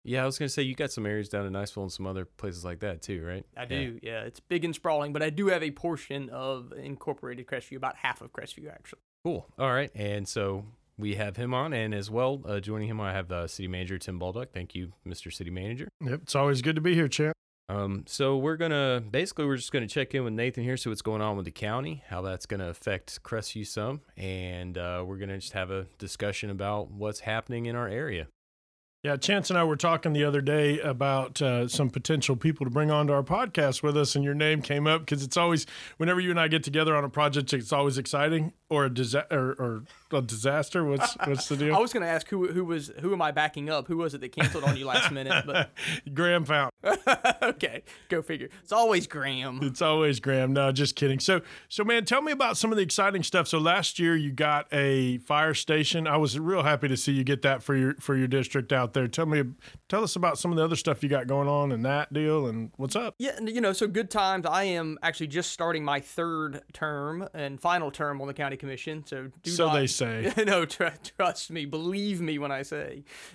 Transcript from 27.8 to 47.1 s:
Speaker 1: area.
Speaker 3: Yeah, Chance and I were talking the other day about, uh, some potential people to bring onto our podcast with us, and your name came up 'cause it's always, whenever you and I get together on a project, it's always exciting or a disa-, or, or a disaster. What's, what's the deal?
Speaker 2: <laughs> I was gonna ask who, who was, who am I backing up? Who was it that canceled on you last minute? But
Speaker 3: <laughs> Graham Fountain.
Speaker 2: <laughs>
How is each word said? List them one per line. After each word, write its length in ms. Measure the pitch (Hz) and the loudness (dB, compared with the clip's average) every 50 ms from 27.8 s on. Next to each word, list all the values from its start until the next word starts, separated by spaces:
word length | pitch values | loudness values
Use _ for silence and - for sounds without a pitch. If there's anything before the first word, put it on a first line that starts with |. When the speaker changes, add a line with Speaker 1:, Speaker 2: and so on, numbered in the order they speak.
| 123 98 | -4 -4
Speaker 1:
area. 400 | 104 123 156 147 101 82 76 - _ _ _ _ _ _ _ _ _ _ _ _ _ _ | -4 -6 -6 -4 -6 -6 -8 -10 _ _ _ _ _ _ _ _ _ _ _ _ _ _
Speaker 3:
Yeah, 140 | - 147 143 | -2 -2 -2
Chance 340 | 135 - - 202 196 - - | 0 2 2 2 2 2 2
and 80 | 185 175 | 2 4
I 40 | 170 | 4
were 120 | 160 151 | 4 2
talking 360 | 135 - 170 165 160 - 165 147 | 2 2 2 2 2 2 0 2
the 100 | 147 147 | 4 4
other 160 | 147 143 143 | 4 4 2
day 380 | 135 143 147 151 147 143 147 156 | 2 4 4 4 4 4 4 2
about, 600 | - 147 127 120 139 139 135 135 131 131 - - | 0 -2 0 0 2 2 2 2 0 -2 -2 0
uh, 240 | 147 131 123 120 120 123 | 2 2 4 2 2 0
some 220 | - - 143 123 | 2 2 2 2
potential 440 | - 131 - - 160 143 - - 131 | 0 -2 0 0 0 2 2 0 0
people 300 | 113 - 160 147 - 139 | 2 2 0 2 2 -2
to 40 | 123 | 0
bring 200 | 120 147 151 151 | 2 2 2 4
onto 220 | 151 147 151 143 | 4 4 4 4
our 100 | 143 139 131 | 4 2 2
podcast 580 | 143 175 220 262 202 - 170 147 135 123 - | 2 0 0 0 0 2 2 2 2 2 2
with 140 | - 147 143 | 0 2 4
us, 180 | 151 143 - - | 4 2 2 2
and 100 | 143 143 | 0 0
your 100 | 143 147 | 0 2
name 280 | 151 151 156 156 151 | 2 4 4 4 2
came 240 | - - 143 143 147 | 2 0 0 2 4
up 180 | 156 160 160 151 | 4 4 4 2
'cause 200 | - 151 139 139 | -2 -2 -2 -2
it's 120 | 127 - | 0 2
always, 300 | 175 170 170 165 156 - - - - - - - | 2 4 4 4 2 0 -2 -10 -16 -16 -14 -4
whenever 240 | - 160 170 180 180 | -2 0 2 2 2
you 100 | 185 180 | 2 2
and 80 | 170 170 | 4 4
I 60 | 160 | 4
get 160 | 156 165 160 | 4 4 2
together 320 | - 139 143 156 156 160 151 | 0 2 2 2 4 4 4
on 60 | 147 | 2
a 60 | 143 135 | 2 0
project, 440 | - 147 147 147 135 147 135 - | 2 2 2 4 4 2 0 2
it's 200 | 147 127 110 - | 0 -2 0 2
always 260 | 151 139 143 143 127 139 | 2 4 4 2 2 0
exciting 540 | 135 - - 139 147 156 165 160 156 175 - _ _ - | -4 -2 0 2 2 4 2 2 0 -2 -6 _ _ 0
or 160 | 156 147 139 | 2 2 4
a 60 | 131 | 2
disa-, 340 | 123 127 127 113 123 143 - - | 2 0 -2 2 0 0 0 2
or, 220 | 170 139 127 127 135 - | 0 0 0 0 -2 -2
or 220 | 127 120 113 110 139 - - - _ - | -2 -2 -2 -6 -8 -14 -20 -20 _ -2
a 80 | 160 139 | -2 0
disaster. 640 | 127 107 113 107 113 135 143 151 139 - - 175 160 | 0 0 -4 -2 0 2 2 2 0 0 0 0 2
What's, 300 | 143 139 135 - - - - 180 | 2 2 2 2 0 0 -2 0
what's 240 | 143 139 135 - - | 0 0 0 0 -2
the 80 | 147 | -2
deal? 180 | 139 147 151 156 | 0 2 4 4
Speaker 2:
<laughs> 20 | |
I 20 | 202 | 4
was 140 | 240 240 | 4 4
gonna 140 | - 226 175 | 2 -2 0
ask 220 | 170 165 156 - - | 2 0 0 0 -2
who, 200 | 208 190 180 - | 0 0 0 0
who 120 | 160 180 185 | 0 -2 -2
was, 260 | 165 165 156 143 143 - 135 | -2 -2 -4 -4 -8 -10 -4
who 120 | 151 190 | -2 -2
am 100 | 196 175 | 0 2
I 80 | 160 151 | 2 0
backing 400 | 139 151 151 151 - 147 143 151 | 2 2 0 0 0 -4 -4 -2
up? 160 | 156 143 123 | -2 -2 -2
Who 120 | - 165 165 | -2 -2 -2
was 160 | 170 156 135 | -2 -2 -4
it 60 | 139 | -6
that 80 | 123 123 | -10 -8
canceled 320 | - - 151 - - 156 139 | 0 2 2 2 2 2 2
on 120 | 143 139 | 2 2
you 100 | 131 135 | 2 0
last 260 | 131 127 151 151 170 | 2 2 4 4 2
minute? 320 | 143 135 131 131 139 143 - | 0 0 0 2 2 2 2
But 240 | 147 - 180 143 - - - - - | 2 2 2 2 0 -2 -8 -6 -4
Speaker 3:
<laughs> 240 | 160 - - 147 139 | -4 -4 -6 -6 -2
Graham 300 | 151 175 175 175 175 156 | 2 4 4 4 4 4
Fountain. 260 | - 156 147 139 123 - - | 4 4 4 2 2 -2 -2
Speaker 2:
<laughs> 200 | - 196 - - - 269 | 0 0 0 2 4 2